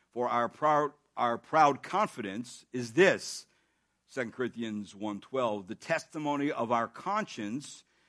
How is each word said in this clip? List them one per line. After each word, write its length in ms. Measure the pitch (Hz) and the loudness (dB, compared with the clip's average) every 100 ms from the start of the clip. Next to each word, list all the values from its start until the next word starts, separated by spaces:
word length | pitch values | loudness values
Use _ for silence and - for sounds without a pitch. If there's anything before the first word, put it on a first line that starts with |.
| _ | _
"For 140 | 117 120 | -4 0
our 220 | 117 117 | 0 0
proud, 420 | - 151 151 147 - _ - | 0 2 4 2 -4 _ -2
our 220 | 120 113 | 0 0
proud 460 | - 156 147 131 | 2 6 6 4
confidence 800 | - 185 214 - 101 101 123 - - | -2 0 0 -2 -8 -6 -10 -14 -10
is 200 | 127 117 | -8 0
this," 520 | 120 185 107 - - - _ _ _ _ _ _ | 6 6 6 -2 -12 -14 _ _ _ _ _ _
Second 240 | - 117 | -6 -6
Corinthians 600 | - 120 117 113 104 98 | -4 -4 -4 -6 -6 -10
one 280 | 101 107 104 | -8 -8 -8
twelve, 460 | - 131 123 104 92 | -6 0 0 0 -6
"the 80 | 107 | -8
testimony 760 | - 165 - 160 147 143 143 | -2 -2 -2 -6 -4 0 -2
of 200 | 147 117 | -2 0
our 180 | 120 113 | 0 -2
conscience, 960 | - 185 208 208 - 104 123 - - _ _ | -6 -4 -2 -2 -6 -6 -6 -10 -18 _ _